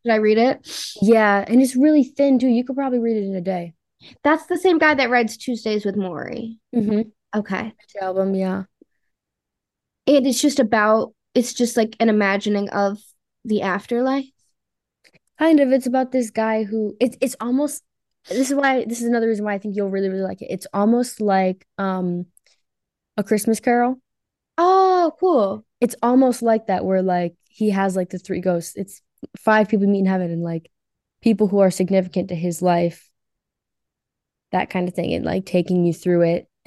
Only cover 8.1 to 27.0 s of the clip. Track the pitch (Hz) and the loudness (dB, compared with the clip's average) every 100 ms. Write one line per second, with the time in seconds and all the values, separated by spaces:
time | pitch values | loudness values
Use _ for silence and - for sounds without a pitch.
8.1 | 190 190 190 190 190 190 _ _ _ _ | -2 -2 -2 -2 -4 -8 _ _ _ _
9.1 | _ _ _ _ _ _ _ _ _ - | _ _ _ _ _ _ _ _ _ 2
10.1 | 285 262 240 294 285 220 220 214 220 226 | 4 4 2 0 2 2 2 2 2 0
11.1 | _ _ - 233 - 240 233 220 - 226 | _ _ -2 -2 -2 -2 0 -2 0 2
12.1 | 214 202 202 202 202 202 - 202 208 - | 2 2 0 0 -2 -2 -2 -2 -4 -12
13.1 | _ _ _ 220 214 190 190 - 240 262 | _ _ _ -4 -2 -2 -4 -4 -2 0
14.1 | 277 262 _ _ _ _ _ _ _ _ | -2 -6 _ _ _ _ _ _ _ _
15.1 | _ _ - 320 302 269 262 254 254 254 | _ _ 0 4 4 4 2 2 -2 0
16.1 | 254 226 220 220 220 208 220 214 - 247 | -2 -2 -2 -2 -2 -2 -4 -4 -2 -4
17.1 | - 254 - 233 262 294 - _ _ _ | -2 -6 -4 -4 -2 -2 -6 _ _ _
18.1 | _ - 226 262 277 269 262 220 233 233 | _ -6 -4 -2 0 0 0 -2 -4 -2
19.1 | 240 226 208 208 202 214 196 202 196 196 | 0 0 -2 -4 -6 -6 -4 -4 -2 -2
20.1 | 190 190 190 - 190 - 202 208 240 247 | -4 -6 -8 -10 -10 -6 -2 2 2 -2
21.1 | - 208 190 185 185 _ - 196 185 180 | -4 0 2 0 -2 _ -8 -6 -4 -4
22.1 | 175 180 _ _ _ _ _ _ _ _ | -6 -8 _ _ _ _ _ _ _ _
23.1 | - 202 214 - 220 - 240 240 254 _ | -8 -2 -2 0 -2 0 0 0 -4 _
24.1 | _ _ _ _ - 349 381 381 370 330 | _ _ _ _ 0 2 4 4 2 0
25.1 | - 370 294 196 214 - - 240 - 233 | 0 2 2 0 -4 -12 -4 -4 0 2
26.1 | 254 254 247 233 220 220 185 190 190 | 4 4 2 0 0 0 -2 0 0